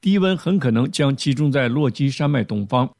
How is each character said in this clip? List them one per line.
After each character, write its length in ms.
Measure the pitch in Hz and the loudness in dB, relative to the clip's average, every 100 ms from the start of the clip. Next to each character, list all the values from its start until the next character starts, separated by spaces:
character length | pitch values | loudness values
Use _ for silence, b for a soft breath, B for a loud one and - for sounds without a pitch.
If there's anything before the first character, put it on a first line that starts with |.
低 160 | 196 196 | 2 2
温 180 | 185 185 | 2 0
很 240 | - 190 | 0 0
可 100 | 131 | 2
能 200 | 113 127 | 0 0
将 240 | - 143 139 | 0 0 0
集 180 | - | -2
中 160 | 131 151 | 0 0
在 200 | 139 123 | 2 0
落 200 | 127 143 | 0 -2
基 200 | 113 139 | 0 -4
山 200 | 131 147 | 0 -2
脉 140 | 139 | 0
东 240 | 107 104 101 | -2 -4 -2
方 220 | 127 127 _ | -2 -2 _